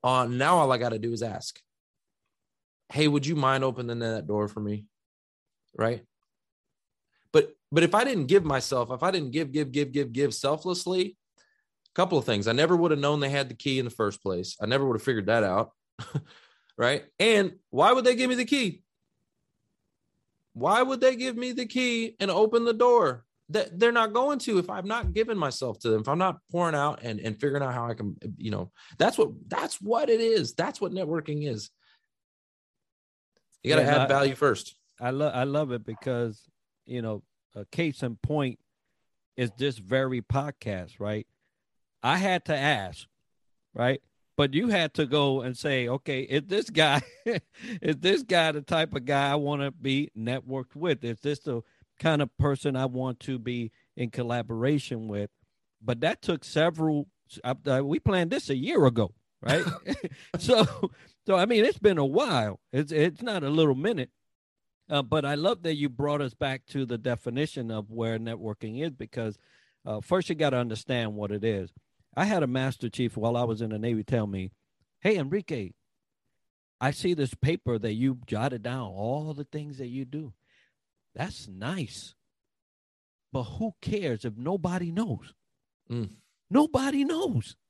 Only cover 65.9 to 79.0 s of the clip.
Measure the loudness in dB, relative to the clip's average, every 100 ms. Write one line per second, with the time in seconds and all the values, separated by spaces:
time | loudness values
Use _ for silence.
65.9 | -2 -2 -2 -4 -4 -4 -4 _ -6 -4
66.9 | -4 -2 -4 -4 -4 -4 -4 -6 -6 -8
67.9 | -4 -2 -2 -6 -8 -8 -8 -8 -6 -8
68.9 | -8 -10 -6 -6 -8 _ _ _ _ -10
69.9 | -8 0 0 0 0 0 0 -2 -6 -4
70.9 | -2 -2 -4 -6 -2 -2 -2 -6 -14 _
71.9 | _ _ -2 0 0 0 0 -2 -4 -8
72.9 | -2 -4 -2 -2 0 -2 -2 -4 -4 -2
73.9 | -4 0 -2 0 -4 -8 _ _ _ _
74.9 | _ 0 0 0 -4 -4 -8 -8 -14 _
75.9 | _ _ _ _ _ _ _ _ _ -2
76.9 | 0 -2 0 -2 0 0 0 -2 -2 -2
77.9 | 0 0 0 -4 -2 -2 -4 -6 -6 -8
78.9 | -6